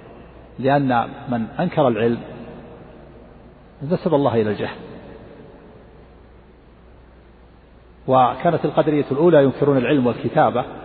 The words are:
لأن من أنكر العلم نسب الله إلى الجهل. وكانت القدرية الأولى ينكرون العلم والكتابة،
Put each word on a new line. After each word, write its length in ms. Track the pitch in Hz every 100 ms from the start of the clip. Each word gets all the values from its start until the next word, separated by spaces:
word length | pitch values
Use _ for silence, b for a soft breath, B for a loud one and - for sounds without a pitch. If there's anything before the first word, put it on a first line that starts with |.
| - - - - - -
لأن 500 | 131 143 135 120 - - -
من 160 | 117 110 -
أنكر 280 | 175 - 135
العلم 320 | 107 120 117 - - - - - - - - - - - - - - - -
نسب 300 | 139 180 175
الله 280 | 147 135 117
إلى 80 | 107
الجهل. 280 | 101 - - - - - - - - - - - - - - - - - - - - - - - - - - - - - - - - - - -
وكانت 580 | 131 123 123 170 156 156
القدرية 400 | 160 151 147 131
الأولى 320 | 135 175 156
ينكرون 340 | 139 - 143 135
العلم 300 | 120 143 123
والكتابة، 580 | 113 117 160 123 113 - -